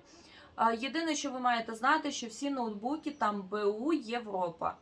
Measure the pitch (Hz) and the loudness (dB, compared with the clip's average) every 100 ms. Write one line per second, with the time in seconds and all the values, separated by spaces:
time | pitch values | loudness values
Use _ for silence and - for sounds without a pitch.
0 | - - - - - - 226 226 262 302 | -8 -20 -20 -20 -8 2 4 4 0 0
1 | 330 294 285 254 247 233 226 220 254 311 | 0 0 -2 0 2 2 0 0 4 4
2 | 294 277 233 - 285 269 233 208 240 311 | 2 -4 -8 -4 -2 -2 -2 -2 -4 -4
3 | 302 285 214 202 185 208 202 214 277 339 | -4 0 0 0 -2 0 2 2 2 0
4 | 220 240 214 190 180 165 170 - | 0 -4 -2 -2 -2 -2 -4 -4